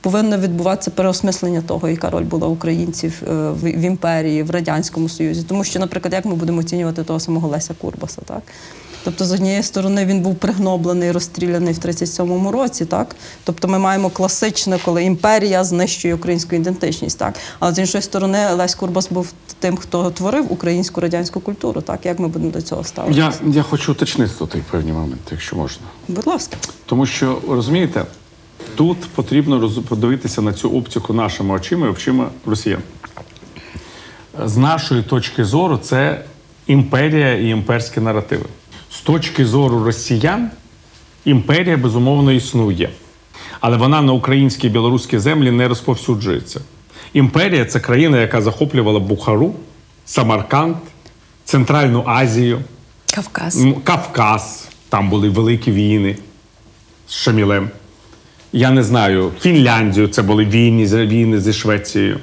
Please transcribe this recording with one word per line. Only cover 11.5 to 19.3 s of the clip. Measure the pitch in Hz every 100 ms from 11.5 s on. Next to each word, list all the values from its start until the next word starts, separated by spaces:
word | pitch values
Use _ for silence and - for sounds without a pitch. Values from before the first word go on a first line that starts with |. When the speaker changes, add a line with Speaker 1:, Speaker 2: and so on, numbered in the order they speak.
| 175 175
Speaker 1:
в | 165
тридцять | 175 170 170
сьомому | - 180 180 196
році, | 233 254 - 165
так? | 180 247 - - -
Тобто | - 165 -
ми | 190
маємо | 190 190 190
класичне, | - 185 - 214 - - 180 180
коли | 170
імперія | 180 170 214 220 202 185
знищує | 185 175 180 - 175 170
українську | 175 170 170 170
ідентичність, | 170 185 175 165 - -
так? | - - - -
Але | 175
з | 170
іншої | 190 202
сторони, | - 202 190 196 208
Лесь | 175 180 -
Курбас | 190 180 185
був | 180 175